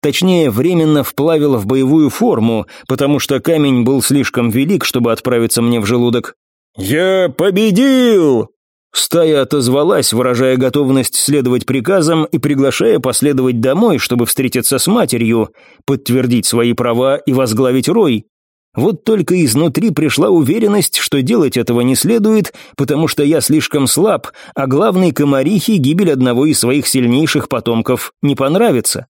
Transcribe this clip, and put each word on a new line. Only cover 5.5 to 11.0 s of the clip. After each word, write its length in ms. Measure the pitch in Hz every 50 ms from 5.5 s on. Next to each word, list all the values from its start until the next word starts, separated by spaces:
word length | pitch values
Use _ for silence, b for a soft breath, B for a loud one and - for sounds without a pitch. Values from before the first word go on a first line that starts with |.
| - 120
мне 180 | 117 117 120 117
в 60 | 104
желудок. 500 | 98 123 123 120 120 117 120 113 - - _ _ _ _ _ _ _ _
«Я 540 | - 95 98 123 156 180 190 190 190 185 170
победил!» 1200 | 135 - 165 - 175 190 220 220 185 196 262 277 269 254 254 240 220 190 165 147 131 117 - - _ _ _ _ _ _ _ _ -
Стая 480 | - - - - 170 170 160 156 139
отозвалась, 680 | 135 127 - 147 127 120 127 139 151 170 208 175 127 -
выражая 460 | - 117 127 127 123 117 131 131 131 127
готовность 580 | 131 131 117 143 147 131 135 135